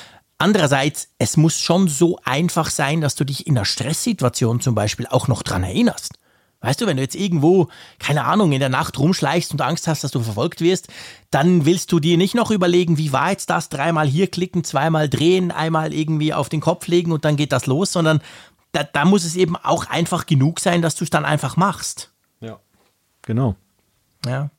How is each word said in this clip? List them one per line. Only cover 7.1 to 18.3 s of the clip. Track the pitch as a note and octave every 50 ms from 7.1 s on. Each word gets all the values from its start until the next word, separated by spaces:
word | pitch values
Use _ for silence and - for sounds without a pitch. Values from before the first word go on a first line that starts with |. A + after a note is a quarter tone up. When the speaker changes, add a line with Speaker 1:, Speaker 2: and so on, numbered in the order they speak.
| -
Speaker 1:
irgendwo, | D#3+ G3 F#3+ E3+ D3 C#3+ E3+ F#3+ F#3+ D#3 - - - - - - -
keine | - - D3 D3 A#2
Ahnung, | C3 F3 G#3+ G3+ D#3
in | C#3 C3
der | C#3 C3
Nacht | B2+ C#3+ D#3+ - -
rumschleichst | - C3+ F3 - - D3 C#3 D#3+ F3+ - -
und | D3+ D3
Angst | C3+ B2+ E3+ - -
hast, | E3 D#3 - -
dass | C3+
du | - B2+
verfolgt | A2+ A2+ G2+ G#2+ A#2+ - - -
wirst, | E3 F3 F#3 F#3 - - - - - - - - _ -
dann | - C3+ D3+ F3+ F3+ E3+ C3+
willst | D#3 F#3 F3+ - -
du | F3+ E3
dir | C#3+ F3 E3+
nicht | E3 G3 F#3+ -
noch | A#3 G#3+ -
überlegen, | G#3+ F#3+ F3+ F3 F3 F3+ F3+ E3 E3
wie | C#3+ D#3 D3 C3+
war | B2+ D3 F3+
jetzt | G3 - - -
das, | E3+ E3+ - -
dreimal | - C#3 C#3+ E3+ E3 D3+ D#3
hier | C#3+ C3+ F3 G3 F#3
klicken, | - F3 F#3 F3+ - F3 -
zweimal | - - C3+ D3 E3 D#3+ D#3 D3+ C#3+
drehen, | - - D3+ E3+ F#3 F#3+ F#3 E3+
einmal | - - D#3+ D#3+ D#3+ D#3 D#3+ D#3+ D3
irgendwie | D3+ D#3 D#3 D#3 D3+ D3+ D#3 -
auf | - C3 -
den | D#3+ D3+
Kopf | - D#3+ F3 - -
legen | - F3 F3 E3 E3+
und | D#3+ D3 -
dann | D3+ D3+
geht | C#3 D3+ -
das | C#3+ B2 -
los, | C3+ C3 D#3+ G3 -
sondern | - F3+ D#3+ D#3+ D#3 D3 - -